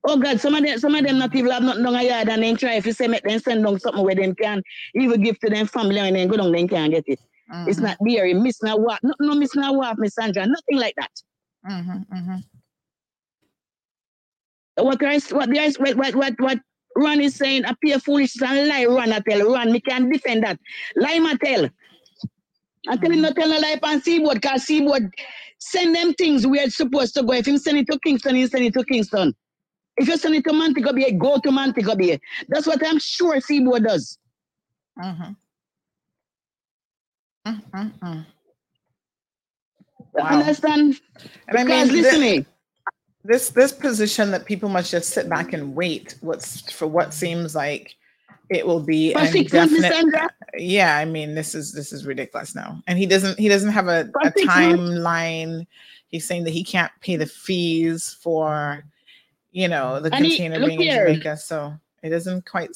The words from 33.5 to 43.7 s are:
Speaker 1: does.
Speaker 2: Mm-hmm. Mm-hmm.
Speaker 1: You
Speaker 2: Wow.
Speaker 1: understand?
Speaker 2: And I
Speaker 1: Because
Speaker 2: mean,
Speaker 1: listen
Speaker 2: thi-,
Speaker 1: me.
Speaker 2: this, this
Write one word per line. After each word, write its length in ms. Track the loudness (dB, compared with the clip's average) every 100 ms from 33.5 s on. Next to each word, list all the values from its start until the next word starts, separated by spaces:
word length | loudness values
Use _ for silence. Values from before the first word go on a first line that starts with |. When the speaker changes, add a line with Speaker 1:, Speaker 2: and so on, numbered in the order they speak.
| 2 4 4
Speaker 1:
does. 320 | 2 0 -4 -18 _ _ _ _ _ _ _ -12
Speaker 2:
Mm-hmm. 300 | -10 -10 -14 -16 _ _ _ _ _ _ _ _ _ _ _ _ _ _ _ _ _ _ _ _ -10
Mm-hmm. 600 | -10 -10 -8 -8 -8 -10
Speaker 1:
You 140 | -10 -14 _ _ _ _ _ _ _ _ _ _ _ _ _ _ _ _ _ -8
Speaker 2:
Wow. 120 | -6 0 2
Speaker 1:
understand? 600 | 2 0 2 4 2 2 _ -20 -20 -20 -2
Speaker 2:
And 100 | 0
I 40 |
Speaker 1:
Because 240 | 2 4 4
Speaker 2:
mean, 100 | 6
Speaker 1:
listen 180 | 6 6
Speaker 2:
thi-, 160 | 4 2
Speaker 1:
me. 60 | -2 _ _ _ -14 _ _ _
Speaker 2:
this, 260 | 0 0 2
this 220 | 2 2